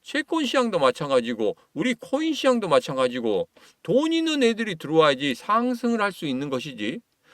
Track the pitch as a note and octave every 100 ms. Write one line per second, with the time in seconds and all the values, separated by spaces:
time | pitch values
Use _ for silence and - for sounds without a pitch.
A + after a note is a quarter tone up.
0 | - C#4 D4 D#4+ C4 C#4 A#3+ F#3 - -
1 | D3 C3 A#2 A2+ G#2 - _ C#3 A#3+ A#3+
2 | - C4+ D#4+ C#4 C4+ B3 F#3+ C3+ C#3+ C3
3 | B2+ B2 A2+ F#2+ E2+ _ - _ - A#3
4 | D#4+ E4 D#4+ D4 A#3 A3 A3 E3 C#3 D#3+
5 | D3+ C3+ C#3+ A#2+ - A3 A#3+ A#3+ A#3+ A#3
6 | G3+ - D#3 B2+ D3 C3 C#3+ A#2+ G#2 G3
7 | - _ _